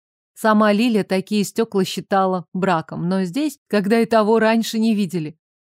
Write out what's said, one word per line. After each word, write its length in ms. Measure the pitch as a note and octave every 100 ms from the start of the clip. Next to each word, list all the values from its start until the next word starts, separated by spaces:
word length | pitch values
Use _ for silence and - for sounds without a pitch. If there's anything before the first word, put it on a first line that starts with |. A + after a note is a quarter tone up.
| _ _ _
Сама 380 | - A3 G#3+ G#3+
Лиля 320 | G3+ B3 G#3+
такие 400 | F#3 F#3+ F#3+ G#3
стёкла 400 | G3 - A3+ G3
считала 640 | F#3 - - G3 F#3+ F#3 E3+
браком, 560 | F#3 F#3+ E3+ D#3+ D3+ E3+
но 160 | F#3+
здесь, 340 | F#3 F3+ D4+ - _
когда 320 | G#3 F#3+ A#3
и 60 | A3+
того 320 | A3+ G#3 A3+
раньше 400 | A3 A3+ A3 A3+
не 160 | A3+
видели. 440 | G#3 G3 F3 D3+ - _ _ _